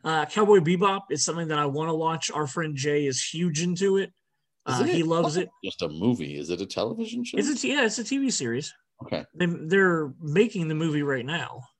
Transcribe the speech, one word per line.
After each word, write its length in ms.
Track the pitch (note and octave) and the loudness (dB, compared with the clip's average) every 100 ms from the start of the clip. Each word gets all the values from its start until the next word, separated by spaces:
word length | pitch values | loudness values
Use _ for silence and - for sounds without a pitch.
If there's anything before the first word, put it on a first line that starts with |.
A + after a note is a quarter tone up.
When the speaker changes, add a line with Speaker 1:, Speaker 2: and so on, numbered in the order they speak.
Speaker 1:
Uh, 200 | D#3+ D#3+ D3 | 0 0 0
Cowboy 340 | G#3 G#3 G3+ | 2 8 8
Bebop 420 | D#3 F3+ G3 F#3+ - | 8 2 2 0 -4
is 120 | D3 | -2
something 240 | - D#3+ D#3+ | -2 -2 -2
that 100 | D3+ | 0
I 80 | D3 | 0
wanna 280 | C#3+ D#3+ | 0 -2
watch. 360 | D#3+ D#3+ D#3+ - | 0 0 -2 -4
Our 160 | D3 D3 | -2 -4
friend 280 | - D#3 C#3 | -4 -4 -2
Jay 300 | D3 D3 C#3+ | 0 2 0
is 160 | B2+ | -2
huge 380 | - D#3+ F3 D3+ | -4 -2 0 0
into 360 | F3+ F3 G3 G3 | -2 2 2 2
it. 120 | F#3 _ _ _ _ _ - | 0 _ _ _ _ _ -4
Speaker 2:
Is 140 | B2+ | 0
Speaker 1:
Uh, 40 | |
Speaker 2:
it 40 | E4 | 2
Speaker 1:
he 140 | - | 2
loves 340 | D#3+ E3 E3+ E3 | 2 2 2 0
it. 140 | E3+ _ | -4 _
Speaker 2:
just 200 | F#2+ - | -12 -6
a 60 | E2 | -6
movie? 460 | D2+ G#2+ A#2+ D2 C#2+ | 0 0 0 -4 -6
Is 120 | D2 | -6
it 140 | F2 | -4
a 40 | G2 | -4
television 580 | - G#2+ A3+ A3+ A#3 | -4 -4 -4 -8 -6
show? 120 | A#3+ B3+ | -4 -2
Speaker 1:
It's 140 | - | 0
a 40 | |
t-, 180 | C4 B3 | -2 0
yeah, 120 | C#4+ | 2
it's 140 | A3+ A3 | 0 0
a 60 | |
T 120 | G#3+ C#4 | -4 0
V 140 | C4+ | 0
series. 420 | - A#2+ A#2 D#3 - _ _ | 0 -2 -4 -6 -16 _ _
Speaker 2:
Okay. 220 | - D#2 - | -8 -8 -8
Speaker 1:
They, 100 | D#3 F3 | -2 -2
they're 680 | F3 D#3+ G3 F#3+ E3 D3 - | -2 0 4 4 2 -2 -8
making 500 | D#3 D#3+ A#3 G#3 D#3+ | 0 2 2 2 -2
the 60 | |
movie 280 | D#3 E3 D3 | 0 0 0
right 220 | C#3+ C3+ B2 | 0 -2 -2
now. 340 | E3 C3 B2 B2 | -6 -6 -12 -18